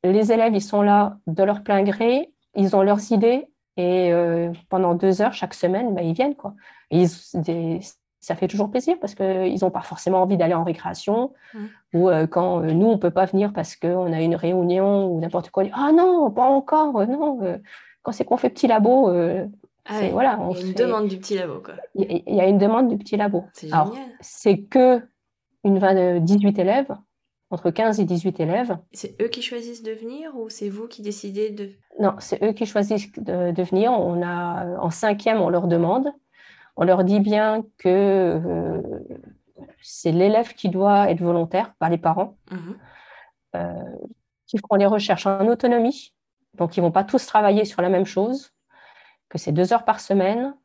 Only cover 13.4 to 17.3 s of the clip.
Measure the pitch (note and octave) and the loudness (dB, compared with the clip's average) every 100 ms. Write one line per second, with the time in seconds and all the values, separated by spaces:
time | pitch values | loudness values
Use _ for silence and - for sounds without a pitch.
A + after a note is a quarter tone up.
13.4 | G#3 G3+ E3 - E3 F3+ F3+ D#3+ E3 E3+ | -2 -4 -8 -6 -2 -2 -2 0 0 0
14.4 | E3 F#3 F3 F3+ G3 G3+ G3 E3+ E3 F3+ | 0 0 2 2 2 2 0 -2 -2 -4
15.4 | E3 - G3 A#3 C#4+ D#4+ F#4 F4+ C#4 G#3 | -4 -2 -2 -2 2 4 4 4 2 2
16.4 | B3+ C#4 C#4 D#4 D4+ A#3 G#3 C#4 D4+ | 2 2 2 0 2 0 0 0 -2